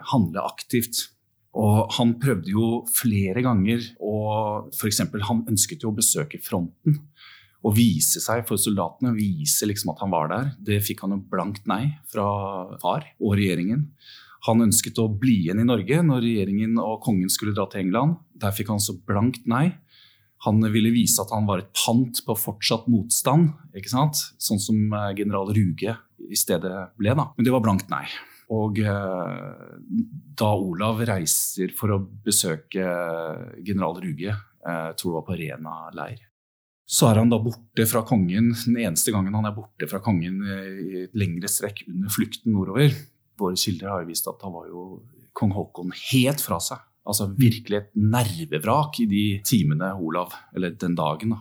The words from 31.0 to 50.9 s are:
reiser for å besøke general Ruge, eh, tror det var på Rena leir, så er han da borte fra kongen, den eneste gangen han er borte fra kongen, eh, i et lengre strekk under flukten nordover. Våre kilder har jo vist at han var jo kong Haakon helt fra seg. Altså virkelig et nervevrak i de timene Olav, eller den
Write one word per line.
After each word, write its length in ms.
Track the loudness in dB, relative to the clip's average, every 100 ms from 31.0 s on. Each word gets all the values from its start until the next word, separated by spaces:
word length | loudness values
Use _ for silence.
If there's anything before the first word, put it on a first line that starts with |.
| 0
reiser 640 | -2 0 -2 -2 -2 -4
for 220 | -2 0 0
å 20 | -2 -6
besøke 600 | 0 0 0 -4 -6 -4 -2 -2 -4 -4 -6 -8 -12 -12
general 320 | -4 -2 -2 -4
Ruge, 320 | -6 -6 -6 -6
eh, 540 | -8 _ -8 -6 -6
tror 220 | -6 -4
det 20 | -4
var 100 | -4
på 80 | -6
Rena 520 | -6 -10 -12 -12 -12
leir, 240 | -12 -12 -12 _ _ _ _ _ _ -4
så 220 | 4 6
er 40 | 6
han 80 | 6
da 80 | 4
borte 480 | 0 -4 -8 0 2
fra 140 | 2
kongen, 480 | 2 2 2 2 2 2 0
den 100 | 0
eneste 340 | 0 0 0 0
gangen 160 | 0
han 140 | -2 -2
er 100 | -6
borte 320 | -12 -10 -6
fra 100 | -4
kongen, 420 | 0 0 0 -4
eh, 240 | -6 -8 -10
i 340 | -10 -10 -8
et 100 | -6
lengre 340 | -2 -2 -2 -4
strekk 400 | -4 -4 -8 -10
under 220 | -6 -4
flukten 420 | -2 -2 -2 0
nordover. 400 | 0 0 4 4 2 -8 _ _ -4
Våre 180 | -2 0
kilder 320 | -2 -2 -4
har 140 | -6
jo 60 | -6
vist 160 | -6 -6
at 140 | -8
han 100 | -12
var 140 | -14 -14
jo 320 | -16 -16 -18 -20 -20 _
kong 200 | -2 0
Haakon 360 | 0 -6 -8 -10 -8 0
helt 280 | 2 2 0
fra 160 | -2 -4
seg. 180 | -4 -8 _ _ -6
Altså 200 | -2 -2 4
virkelig 400 | 4 4 -2 -4
et 140 | -2 2
nervevrak 1040 | 4 4 0 -4 -4 -2 0 2 0 0
i 60 | 0
de 340 | 2 0 -2
timene 460 | 2 2 4 0 -2 -4
Olav, 300 | -4 -4 -6 -10 -14
eller 160 | -6 -6
den 240 | -4 -4